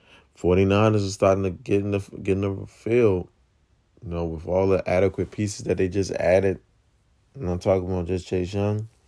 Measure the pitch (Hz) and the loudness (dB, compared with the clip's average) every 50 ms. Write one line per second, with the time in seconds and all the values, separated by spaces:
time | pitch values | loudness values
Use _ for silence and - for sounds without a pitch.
0 | _ _ - - _ _ _ _ - 87 90 95 98 98 98 101 110 110 107 104 | _ _ -20 -20 _ _ _ _ 0 2 4 4 4 4 4 4 4 4 4 2
1 | 98 95 95 - 104 98 95 98 98 95 87 - - - 101 101 98 101 101 98 | 0 -2 -2 0 2 2 2 2 0 -4 -4 -6 -6 -2 -2 0 0 0 -4 -4
2 | 98 - - - 95 98 95 95 98 98 98 101 101 - - - - 107 117 123 | -4 -6 -14 -10 -2 -2 -2 0 0 -4 -4 -6 -10 -14 -16 -12 -6 0 2 4
3 | 120 107 95 90 87 - _ _ _ _ _ _ _ _ _ _ _ _ _ _ | 4 4 2 2 -2 -8 _ _ _ _ _ _ _ _ _ _ _ _ _ _
4 | - 85 85 85 85 82 82 78 - - 87 92 95 95 95 90 - - 90 92 | -12 -10 -6 -6 -4 -6 -6 -8 -6 -2 0 0 2 2 2 0 0 0 0 2
5 | 98 95 - - 92 - - - 107 98 - - 113 - 92 92 95 92 90 101 | 2 2 0 -2 -6 -6 -4 -4 -4 -4 -4 -8 -4 -4 0 0 0 0 0 -2
6 | 95 85 - - - 82 92 95 95 98 90 80 _ _ _ _ _ _ _ _ | -2 -2 -2 -2 2 4 4 4 4 2 0 -2 _ _ _ _ _ _ _ _
7 | _ _ _ _ _ _ - 135 - 90 87 90 - 104 92 92 90 90 95 90 | _ _ _ _ _ _ -16 -10 -6 -4 -4 -2 2 2 2 2 2 -2 -2 -4
8 | 87 85 92 90 - - 95 92 90 87 98 101 101 104 104 107 110 110 _ _ | -2 -2 -4 -4 -4 -4 -4 -4 -2 -2 -2 -2 -2 0 -2 -2 -4 -8 _ _
9 | _ | _